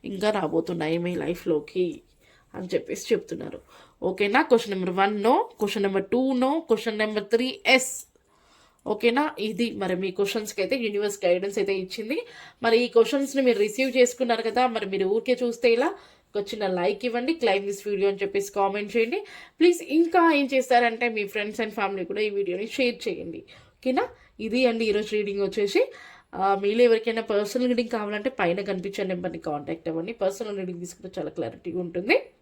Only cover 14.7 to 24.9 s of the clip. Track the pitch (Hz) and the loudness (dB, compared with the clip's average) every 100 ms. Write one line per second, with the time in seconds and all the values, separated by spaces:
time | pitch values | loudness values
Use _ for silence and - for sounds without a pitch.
14.7 | 226 202 190 190 220 226 247 240 233 247 | 0 -4 -2 0 0 0 0 0 0 2
15.7 | 233 302 - - _ _ 208 202 214 196 | 4 2 -2 -18 _ _ -6 -6 -4 -2
16.7 | 180 180 202 247 233 254 330 226 196 202 | 0 0 0 -2 -2 -2 0 2 0 -2
17.7 | 202 208 196 196 190 196 196 196 202 196 | -6 -4 0 0 0 -2 -2 -4 0 0
18.7 | 202 208 233 226 359 403 - - _ 349 | 0 -2 0 0 -2 -8 -18 -20 _ 4
19.7 | 349 - 302 330 370 330 294 269 269 247 | 4 0 2 4 6 6 4 2 0 4
20.7 | 240 240 226 240 220 202 220 208 214 220 | 4 4 0 -2 -2 -4 -4 -6 -4 -6
21.7 | 214 202 196 175 196 214 202 196 180 220 | -2 -2 -2 -4 -2 -2 -2 -2 -4 -6
22.7 | - 247 - - 170 170 - - - _ | 0 0 0 -6 -6 -8 -12 -16 -20 _
23.7 | _ 254 262 494 - _ _ 220 247 254 | _ 0 0 -2 -8 _ _ -2 2 2
24.7 | 226 226 | 2 0